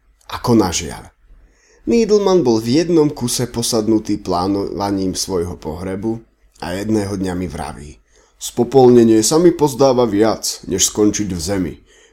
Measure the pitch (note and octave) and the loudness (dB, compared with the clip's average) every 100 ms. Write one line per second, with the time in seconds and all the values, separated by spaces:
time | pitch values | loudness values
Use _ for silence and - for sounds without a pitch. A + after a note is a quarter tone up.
0 | _ _ - - - A2+ F#2 - D2 A#1 | _ _ -16 -8 2 2 2 -2 -8 -12
1 | - _ _ - _ _ _ _ - A#3 | -18 _ _ -20 _ _ _ _ 0 0
2 | A3 G#3 F#3+ F#3 B2+ A2+ A2+ C#3+ E3+ E3+ | 2 2 4 2 2 0 2 0 2 2
3 | D3 D3 B2 - A#2+ B2 A#2 A#2 G#2+ G#2+ | 2 -2 -6 -4 -4 -4 -2 -2 0 0
4 | - G#2 F#2 F2 F#2+ G2 G2 E2+ G2+ G2 | -2 -6 -4 -2 0 -2 -4 -6 -4 -2
5 | F#2+ F2 - F#2 F2 D#2 D#2+ D#2+ F2+ F#2+ | -4 -4 -4 -4 -4 -8 -10 -10 -8 -6
6 | A2+ A2+ - _ _ _ E2 F#2 G#2+ G#2+ | -6 -8 -12 _ _ _ -10 -8 -2 -2
7 | G2 G2+ F#2 F2+ F2 D2 C#2+ C#2 D2 - | -2 -4 -4 -4 -6 -8 -12 -12 -20 -20
8 | _ _ _ _ - - A#2 C3+ B2 B2 | _ _ _ _ -10 -4 2 6 8 8
9 | A2+ A2 G#2+ D#3 F3 E3+ D3 C3 C3+ B2 | 6 4 4 4 4 4 -2 2 2 2
10 | A#2 G2 A2 G2 - - - F#2 - - | 0 2 0 0 -6 -10 -8 -4 -2 0
11 | G#2+ G2+ G2+ F2+ D#2 G2 E2+ - _ _ | 0 0 -6 -6 -4 -4 -6 -8 _ _
12 | _ | _